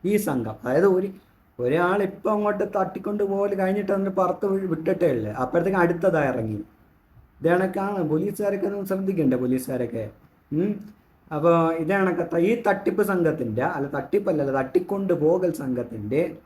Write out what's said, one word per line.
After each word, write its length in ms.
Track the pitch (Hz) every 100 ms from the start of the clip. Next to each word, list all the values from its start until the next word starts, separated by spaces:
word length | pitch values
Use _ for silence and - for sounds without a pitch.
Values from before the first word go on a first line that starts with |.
ഈ 100 | 180 202 170
സംഘം. 280 | 131 110 107
അതായത് 260 | 127 143 196 185
ഒരു, 120 | 196 - _ _ _ -
ഒരാൾ 360 | 123 160 175 202 190
ഇപ്പം 240 | - 220 214
അങ്ങോട്ട് 300 | 208 202 - 202
തട്ടിക്കൊണ്ട് 460 | 185 - 214 208 196
പോകൽ 200 | 196 202 196
കഴിഞ്ഞിട്ട് 320 | 185 202 196 196
അതിന് 180 | 196 190
പുറത്ത് 260 | 180 - 202
വി-, 160 | 196 185
വിട്ടിട്ടേ 380 | 160 165 185 175 123
ഉള്ളൂ. 160 | 107 117
അപ്പോഴത്തേക്കും 400 | 127 170 175 190
അടുത്തതാ 380 | 175 165 185 160 139
ഇറങ്ങി. 260 | 127 110 107 - _ _ _ _ - _ _
ഇത് 80 | 156
കണക്കാണ്. 480 | 175 190 196 196 190 156
പോലീസുകാരൊക്കെ 540 | 156 196 202 202 202 202
ഒന്ന് 200 | 202 190
ശ്രദ്ധിക്കണ്ടേ, 460 | 190 190 185 139 127
പോലീസുകാരൊക്കെ? 640 | 127 131 127 127 117 117 104 - - _ _ 151
ഉം. 140 | 202 208 - - _ _ - 151
അപ്പോൾ 180 | 170 170 165 165
ഇത് 100 | 160 196
കണക്കത്തെ 420 | 190 165 - 170 180
ഈ 40 | 233 208
തട്ടിപ്പ് 360 | 196 175 190 202
സംഘത്തിൻ്റെ, 520 | 185 160 - 117 107 147 160
അല്ല 120 | 143 143
തട്ടിപ്പല്ലല്ലോ, 560 | 131 208 196 156 139 135
തട്ടിക്കൊണ്ട് 520 | 131 180 185 196 196 165 151
പോകൽ 260 | 180 180 -
സംഘത്തിൻ്റെ 600 | 135 123 117 110 104 139 180 -